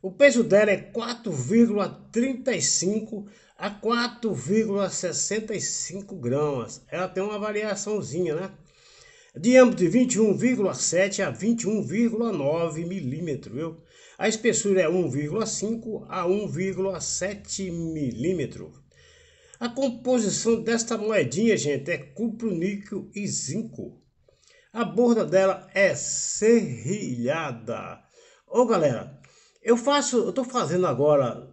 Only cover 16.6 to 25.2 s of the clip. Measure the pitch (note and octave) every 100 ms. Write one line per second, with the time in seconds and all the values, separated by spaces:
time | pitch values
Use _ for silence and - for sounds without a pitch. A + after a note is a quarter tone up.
16.6 | F#3+ F3+ F#3+ F3 - - F#3 G3+ - -
17.6 | F#3+ E3+ E3 D#3 C3+ G#2+ D#3 F3+ B2+ -
18.6 | E2 - _ _ - _ _ _ _ -
19.6 | A#3 B3+ C4+ A#3 B3 B3+ G#3 D3 A3+ A3+
20.6 | - A3+ - A3+ G#3 G#3 C3 C#3 A3+ G3+
21.6 | D3 C3+ C3+ E3+ - - A3+ - A3+ E3+
22.6 | F#3 G3+ - G3+ - G3+ F#3+ - - F#3
23.6 | A#3 - F#2+ - _ _ _ _ _ _
24.6 | _ A3+ G3 F3 A#3+ A3